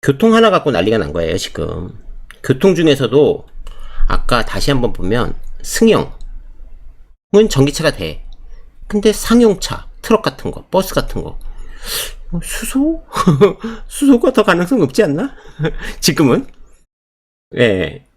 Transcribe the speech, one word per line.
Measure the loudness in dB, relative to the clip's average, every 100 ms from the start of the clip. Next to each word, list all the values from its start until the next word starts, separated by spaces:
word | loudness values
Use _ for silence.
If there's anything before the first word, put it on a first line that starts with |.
교통 | -2 2 4
하나 | 6 4
갖고 | 2 0
난리가 | 0 0 0
난 | -2
거예요, | -2 -2 -2
지금. | -6 -6 -6 -6 -10 -14 -14 -14 -16 -16
교통 | -4 2 2
중에서도 | 4 2 2 2 4 2 0 -8 -14 -14 -12 -8 2 4
아까 | 4 2 0
다시 | 0 -2 0
한번 | 2 0
보면 | -2 0 0 0 -4 -8 -10
승용은 | -6 2 4 4 0 -8 -12 -12 -14 -18 -16 -16 -16 -18 -20 -20 _ 2 4
전기차가 | 4 0 2 -2
돼. | -2 -8 -8 -14 -16 -16 -18 -18 -20 -6
근데 | 0 0
상용차, | 0 2 4 6 2 -4 -10 -12 -16
트럭 | 0 0
같은 | 0 -6 -10
거, | -10 -2
버스 | -2 0
같은 | -4 -2 -6
거, | -6 -10 -10 -12 -12 -14 -10 -8 -8 -12 -8
어, | -8
수소? | -6 -8 -4 0 0 -2 -6 0 2 4
<laughs> | 4 2 -10 -12 -14
수소가 | 0 4 6 4
더 | 2
가능성 | 2 2 2 2
없지 | 2 2
않나? | 2 0 -4 -8 -20 -6
<laughs> | -6 -4 -10 0
지금은? | 0 4 4 2 -2 -18 -20 _ _ _ _ _ _ _ _ 0
예. | 2 2 -2 -6 _